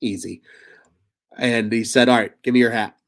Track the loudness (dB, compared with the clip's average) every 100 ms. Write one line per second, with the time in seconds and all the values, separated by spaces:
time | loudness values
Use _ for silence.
0 | -8 -8 -12 -16 _ -20 -20 -20 _ _
1 | _ _ _ -4 -2 0 -2 -2 0 2
2 | 4 4 0 _ -2 2 2 0 -6 -10